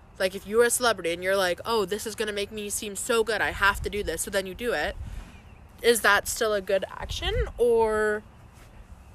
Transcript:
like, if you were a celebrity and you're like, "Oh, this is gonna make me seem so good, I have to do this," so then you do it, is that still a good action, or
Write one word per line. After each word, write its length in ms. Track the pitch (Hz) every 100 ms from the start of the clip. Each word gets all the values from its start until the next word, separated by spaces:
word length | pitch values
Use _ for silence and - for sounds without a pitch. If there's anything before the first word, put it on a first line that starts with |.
| - -
like, 160 | 190
if 140 | 190 190
you 80 | 220
were 80 |
a 60 | 240
celebrity 420 | 233 247 196 170
and 100 | 175
you're 140 | 185 196
like, 240 | 180 175
"Oh, 200 | - 226
this 240 | 180 208 226
is 80 | 202
gonna 160 | 214
make 180 | 202 202
me 200 | 214 208
seem 260 | - 208 196
so 260 | - 233
good, 180 | 220 202
I 120 | 151
have 280 | - 196 196
to 60 | 202
do 120 | 202
this," 200 | 170 165
so 100 | 220
then 140 | 196 190
you 80 |
do 180 | 180 240
it, 240 | 160 175 - - - - - - - - -
is 180 | 233 226
that 260 | 214 202 -
still 240 | - 220
a 80 | 208
good 240 | 190 190 -
action, 420 | - 190 - 349 480 427 -
or 640 | 240 226 220 214 214 214 214 - - - - - - - -